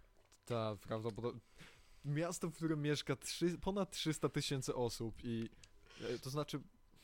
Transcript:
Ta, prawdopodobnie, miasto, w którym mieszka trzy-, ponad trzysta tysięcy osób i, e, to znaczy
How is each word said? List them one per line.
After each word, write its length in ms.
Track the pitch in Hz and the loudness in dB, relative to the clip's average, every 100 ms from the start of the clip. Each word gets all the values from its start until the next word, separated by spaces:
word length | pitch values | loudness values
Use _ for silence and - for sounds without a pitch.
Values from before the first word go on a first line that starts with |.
| - - - - - | -20 -20 -20 -12 -2
Ta, 300 | 117 110 104 | 0 0 -2
prawdopodobnie, 600 | - 113 113 104 117 117 - - - - - - 143 | -2 -2 -2 -2 -2 -4 -10 -18 -18 -20 -20 -8 -2
miasto, 420 | 147 170 175 165 | 0 0 0 -2
w 40 | |
którym 280 | - 160 156 | 0 2 4
mieszka 340 | 147 143 - 135 | 4 2 2 0
trzy-, 420 | - - 170 160 | -2 2 2 2
ponad 320 | 190 202 185 | 2 2 0
trzysta 380 | - 160 151 147 | 0 0 4 2
tysięcy 460 | 151 - 135 139 127 | 2 0 0 0 2
osób 400 | 120 - 117 - | 2 0 -4 -4
i, 260 | 120 113 113 - - - - - | -2 -2 -2 -8 -20 -20 -18 -6
e, 180 | - 120 | -2 -2
to 100 | 131 | -2
znaczy 300 | 143 147 147 - - - - | -2 -2 -4 -6 -20 -20 -20